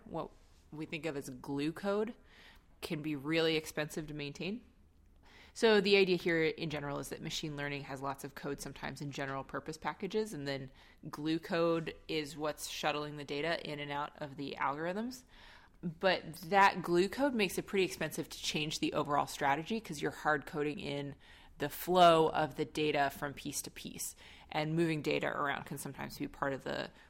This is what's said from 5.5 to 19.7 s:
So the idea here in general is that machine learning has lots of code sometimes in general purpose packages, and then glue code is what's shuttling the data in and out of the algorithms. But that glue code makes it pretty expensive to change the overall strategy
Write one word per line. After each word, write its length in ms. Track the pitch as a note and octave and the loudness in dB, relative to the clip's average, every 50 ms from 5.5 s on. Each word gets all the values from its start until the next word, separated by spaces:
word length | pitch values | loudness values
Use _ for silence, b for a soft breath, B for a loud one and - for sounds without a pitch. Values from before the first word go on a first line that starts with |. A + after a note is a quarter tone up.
| B | B
So 280 | - - A3+ A3 G#3 F#3 | 2 6 6 8 8 8
the 160 | G#3 G3 G3 | 8 8 8
idea 180 | F#3+ F3 F3+ | 8 8 6
here 280 | F3 - F3+ E3 E3 D#3+ | 4 4 2 4 4 4
in 260 | D#3 - - E3 D#3+ | 2 2 0 -4 -4
general 280 | D3 D3 C#3+ C#3+ C#3+ C#3+ | -4 -4 -4 -4 -4 -4
is 100 | C#3 - | -6 -6
that 100 | - - | -8 -8
machine 360 | - D#3+ - - - D#3 D3 | -6 -6 -6 -4 -6 -6 -6
learning 260 | C#3+ C#3+ C#3+ C#3+ C#3 C#3+ | -6 -4 -4 -6 -6 -8
has 160 | C#3+ C#3 C3+ | -8 -8 -6
lots 240 | C#3 C#3 C#3 - - | -4 -6 -6 -6 -8
of 100 | C#3+ - | -12 -12
code 280 | - - D3 C#3+ C#3 - | -8 -6 -6 -6 -6 -6
sometimes 400 | C#3 C#3 - - D3 C#3 C3+ D#3 | -10 -10 -8 -8 -8 -8 -6 -8
in 80 | C#3+ | -8
general 340 | C3 - C#3+ C3+ C3+ C3+ C3+ | -6 -4 -4 -4 -4 -6 -6
purpose 320 | - - C#3+ - - D#3 | -6 -6 -6 -6 -6 -8
packages, 560 | - - D#3 D#3 - G#3+ F#3 F3+ G#3+ A3 G#3+ - | -6 -4 -6 -4 -4 -6 -4 -2 -2 -2 -2 -4
and 160 | D3 C#3 C#3 | -6 -4 -4
then 220 | C#3 C3+ C3+ C3 B B B B B B - B2+ | -4 -4 -6 -10 B B B B B B -14 -12
glue 280 | - - D3 D#3 D#3+ E3 | -10 -4 -2 0 0 0
code 560 | D#3+ - F#3+ E3+ E3+ E3+ E3 E3 D#3+ C#3+ - - - - | 0 -2 0 2 4 4 4 2 0 -4 -8 -10 -8 -4
is 300 | E3 D#3+ D3+ C#3 D#3+ D3 | -2 -2 -2 -4 -6 -4
what's 320 | D3+ D3+ D3 - - - | -4 -4 -4 -4 -8 -8
shuttling 480 | - - - D#3 D3 D3 D3 D3+ D3 D3+ | -6 -2 0 0 0 0 -4 -6 -8 -8
the 60 | C#3+ | -8
data 360 | C3+ D3 C#3+ D3 D#3+ E3+ - - - | -6 -4 -2 -2 -2 -2 -2 -4 -6
in 80 | D3+ D3 | -8 -6
and 140 | D3 C#3+ C#3+ | -6 -6 -4
out 200 | C#3+ D3 - - - | -4 -4 -6 -8 -10
of 200 | D3+ C#3+ C3+ D3 | -10 -10 -8 -8
the 180 | C#3+ C3+ - - | -8 -8 -4 -2
algorithms. 640 | C3+ C#3 C#3 D3 D#3+ E3+ F3+ G#3 A3+ B3 B3+ - - B B B B B B B B B B - - F3 D#3 - | -2 -2 0 -2 -2 -2 -2 -4 -4 -6 -8 -12 -16 B B B B B B B B B B -10 -8 -8 -6 2
But 220 | - F#3+ F3 - - D#3+ D#3 - - E3 | 4 4 4 4 0 -6 -12 -12 -4 2
that 320 | G3 G3 G3 G3 - F#3 D#3 | 8 8 8 8 8 4 0
glue 260 | E3+ F3 F3 F#3 G3+ | 2 4 4 4 4
code 260 | - - C4+ D4 B3 | 2 2 2 2 4
makes 240 | A3 G#3 E3+ - - | 2 2 2 0 -2
it 80 | E3+ | -4
pretty 180 | - - G3 F#3 | 0 2 2 2
expensive 460 | F3 - - E3+ D#3 - - - - | 2 0 -2 -4 -4 -4 -4 -6 -6
to 120 | - - - | -8 -8 -6
change 360 | - - D#3+ D3+ D#3 D3+ - | -4 -2 -2 -2 -2 -2 -2
the 160 | - D#3 - | -2 0 0
overall 320 | D3+ D3 C#3 D3 C#3+ C#3 | 0 0 2 2 2 2
strategy 520 | C#3 - - D3+ C#3 C#3 D3+ D#3+ - | 0 -2 0 2 2 2 2 0 -2